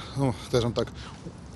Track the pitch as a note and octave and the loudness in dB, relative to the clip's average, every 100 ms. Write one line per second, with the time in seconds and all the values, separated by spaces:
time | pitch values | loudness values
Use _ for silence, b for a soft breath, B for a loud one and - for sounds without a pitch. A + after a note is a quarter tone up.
0 | B B C#3 - - B2+ A#2 A2+ A#2 - | B B 2 2 2 4 4 2 0 -2
1 | B B B - - | B B B -12 -12